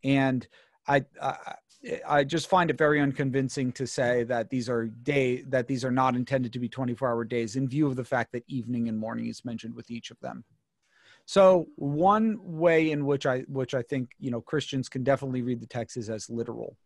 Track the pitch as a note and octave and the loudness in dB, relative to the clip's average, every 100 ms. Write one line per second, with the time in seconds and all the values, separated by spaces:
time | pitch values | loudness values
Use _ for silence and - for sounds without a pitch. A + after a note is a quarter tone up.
0 | C3+ C3+ C3+ C3 - _ _ _ - C#3+ | 2 4 4 0 -4 _ _ _ 2 2
1 | C#3 - - - - - _ _ B3+ - | 2 -8 -6 -6 -10 -16 _ _ -8 -8
2 | - D3 C#3+ D#3+ - F#3 E3+ C#3+ D#3 D3+ | 0 2 2 0 2 2 2 4 4 4
3 | C#3+ C3 C3+ C3 C3 - B2+ - B2+ - | 2 0 0 0 -2 -2 -4 -4 -6 0
4 | B2 B2 A#2 B2 A2 C3 A#2 A#2+ A2+ A2+ | 2 2 2 -2 -2 -4 -2 -2 -2 -6
5 | B2 C#3+ C3 B2+ C3+ B2+ A#2+ C3+ B2+ B2 | -2 2 2 0 -2 -2 0 -2 0 2
6 | C3 B2 B2 C3+ B2 B2 A#2+ - B2 A#2+ | 2 2 0 -2 -2 -4 -8 -4 -4 -2
7 | C3 A#2 A2+ A#2+ A2+ A2+ C3+ C3+ D3+ C3 | -2 -2 -2 -2 -2 -2 -2 0 0 0
8 | B2 B2+ A#2 B2 - C3+ A2+ A#2+ A#2 A2 | -2 -2 -2 -6 -6 -8 -4 -2 -2 -2
9 | A2 A#2 A#2 A2+ B2 A2+ A2+ A#2 A#2 A#2 | -4 -6 -8 -8 -10 -10 -10 -14 -12 -12
10 | - - B2+ B2 A#2+ _ _ _ _ _ | -14 -14 -12 -12 -16 _ _ _ _ _
11 | _ - - G3 F#3+ F#3 D#3 - C#3+ D3 | _ -20 -2 6 8 8 2 -6 -4 2
12 | F3+ G#3 A3 G#3+ F#3+ D#3+ E3+ D#3+ D#3+ D3+ | 4 6 4 0 -8 2 6 6 4 0
13 | C#3+ C#3 C#3+ B2+ C3 C3+ B2+ C3+ A#2+ C#3 | 0 0 0 -2 -2 -4 -2 -4 -2 -4
14 | B2 _ - A#2 - D#3 - C#3 B2 C3+ | -4 _ -6 -6 -4 -4 -4 -6 -4 -4
15 | B2 C3+ C#3 B2+ A#2+ B2 A#2 B2+ A2 - | 2 0 0 -4 -4 -4 -6 -8 -8 -8
16 | G#2+ A2 - A#2 A#2 A#2 A2 - | -8 -8 -8 -8 -6 -8 -10 -14